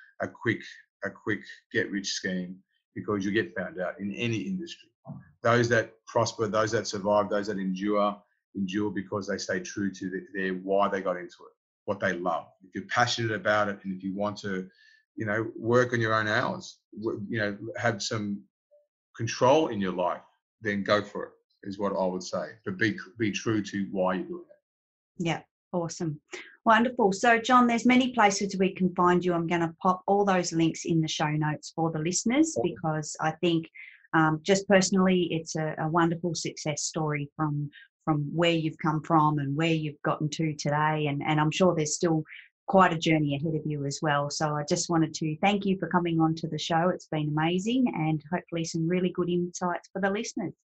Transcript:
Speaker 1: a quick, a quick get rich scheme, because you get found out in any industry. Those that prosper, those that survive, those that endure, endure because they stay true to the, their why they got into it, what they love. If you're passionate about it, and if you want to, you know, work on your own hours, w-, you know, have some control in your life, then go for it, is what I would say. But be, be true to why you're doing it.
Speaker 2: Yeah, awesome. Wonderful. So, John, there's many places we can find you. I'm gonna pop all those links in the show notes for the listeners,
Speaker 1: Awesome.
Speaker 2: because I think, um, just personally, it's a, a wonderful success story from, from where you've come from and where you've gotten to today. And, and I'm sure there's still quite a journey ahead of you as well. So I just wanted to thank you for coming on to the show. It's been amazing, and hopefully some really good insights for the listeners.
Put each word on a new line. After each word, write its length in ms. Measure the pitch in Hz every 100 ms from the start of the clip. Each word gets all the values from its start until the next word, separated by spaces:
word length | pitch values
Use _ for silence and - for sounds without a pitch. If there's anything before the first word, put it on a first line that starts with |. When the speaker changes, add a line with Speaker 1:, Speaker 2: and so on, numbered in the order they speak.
| - -
Speaker 1:
a 80 | 98
quick, 320 | - 117 - - - _ _
a 60 | 98
quick 300 | - 113 104 - - _
get 180 | 113 -
rich 180 | 101 98
scheme, 440 | - 98 92 90 92 _ _ _
because 300 | 98 95 101
you 60 | 98
get 240 | 107 90
found 260 | 95 90 82
out 200 | 87 -
in 120 | 101
any 240 | 98 117 110
industry. 500 | 92 92 - - _ _ - - - _
Those 260 | 117 120 117
that 220 | 117 - - -
prosper, 400 | 120 110 - 107
those 240 | 107 110
that 140 | 110 98
survive, 420 | 104 98 104 98
those 200 | 104 101
that 100 | 98
endure, 580 | 95 92 104 104 104 101 _ _ _
endure 360 | 101 95 101 104
because 360 | 95 90 104 95
they 100 | 95
stay 240 | - 95
true 300 | 90 107 98
to 180 | 95 92
the, 100 | 92 -
their 180 | 98 95
why 340 | 92 95 98 101
they 140 | 98
got 140 | 92 90
into 100 | 87
it, 280 | - - _ _ _
what 160 | - 98
they 140 | 98
love. 320 | 87 90 78 - _ -
If 80 |
you're 120 | 101 92
passionate 460 | 127 120 120 117
about 360 | 104 104 104 101
it, 100 | 98
and 100 | 98
if 80 | 92
you 120 | 95
want 240 | 98 104 104
to, 280 | 101 95 92 _ _ _ _ -
you 100 | 104
know, 240 | 110 110 -
work 360 | 113 123 123
on 80 | 123
your 140 | 110
own 140 | 110 107
hours, 500 | 113 - 185 - - _ 104
w-, 220 | 107 107 98
you 100 | 117
know, 180 | 104 101 113 -
have 260 | 117 107
some 400 | - 113 104 101 - _ _ _ _ _ _ -
control 520 | 113 - 127 151 151
in 120 | 104
your 120 | 95
life, 300 | 90 87 76 - _ _ _
then 200 | 110 101
go 200 | 98 104
for 220 | 98 90
it, 60 | - - _ _
is 140 | 98 95
what 140 | 101
I 140 | 90 95
would 160 | 92
say. 240 | - 92 - -
But 140 | 107 95
be, 180 | 113 95 - -
be 120 | 110
true 320 | 92 120 107
to 240 | 98 101 95
why 240 | 98 92
you're 100 | 92
doing 200 | - - -
it. 760 | - _ _ _ _ _ - 170
Speaker 2:
Yeah, 160 | 147 - _ _
awesome. 460 | 180 165 - 165 151 _ - - -
Wonderful. 480 | 226 226 240 240 202
So, 260 | 190 240 226
John, 280 | 226 254 240
there's 180 | 233
many 300 | 240 254 254
places 420 | 240 208 196 196 190
we 140 | 185
can 220 | 180 180
find 280 | 175 180 180
you. 120 | 180
I'm 120 | 170 165
gonna 280 | 175 165 -
pop 200 | 185 180 -
all 180 | 202
those 260 | 202 185 175
links 360 | 165 165 160 -
in 160 | 165
the 60 | 156
show 200 | - 151
notes 440 | 151 151 147 - -
for 160 | 165
the 60 | 160
listeners, 580 | 160 185 226 269 320 -
Speaker 1:
Awesome. 60 | 175
Speaker 2:
because 400 | - 165 156 151 -
I 120 | 156
think, 360 | 160 175 165 165 - - - _
um, 260 | 165 156 156
just 240 | - 190 -
personally, 640 | 196 190 190 185 180 170
it's 260 | 165 165 156
a, 180 | 156 -
a 100 | 156
wonderful 460 | 170 165 165 175
success 500 | 156 156 - 156 147
story 440 | - 170 151 147 143 -
from, 320 | 156 147 147 - - _ -
from 160 | 151 143
where 180 | 156 170
you've 260 | 165 156 -
come 240 | 156 156
from 360 | - 165 151 147
and 160 | 139
where 200 | 143 165
you've 260 | 160 151 147
gotten 280 | 156 - 151
to 240 | - 160
today. 520 | 151 147 147 151 156 147
And, 140 | 143 147
and 120 | 156
I'm 120 | 156
sure 240 | - 185 160
there's 200 | 151 -
still 280 | 175 160 - - - _ -
quite 280 | 190 180
a 40 | 165
journey 360 | 170 156 147 139
ahead 180 | 160
of 120 | 151 151
you 180 | 147
as 140 | 139 139
well. 300 | 156 143 143
So 260 | - 151 147
I 60 | 147
just 220 | 175 -
wanted 240 | 165 156
to 220 | - 156 156
thank 240 | 196 202 196
you 100 | 190
for 80 | 165
coming 300 | 180 170 165
on 160 | 160 160
to 120 | 160
the 100 | 156
show. 300 | - 165 180
It's 200 | - -
been 200 | 156 151
amazing, 640 | 151 160 185 208 262 247
and 280 | - 156 156 -
hopefully 320 | 175 - 170
some 240 | 165 165 165
really 220 | 180 180
good 180 | 180 170
insights 640 | 175 175 - 180 170 -
for 80 | 185
the 80 | 196
listeners. 460 | 202 233 - 175 -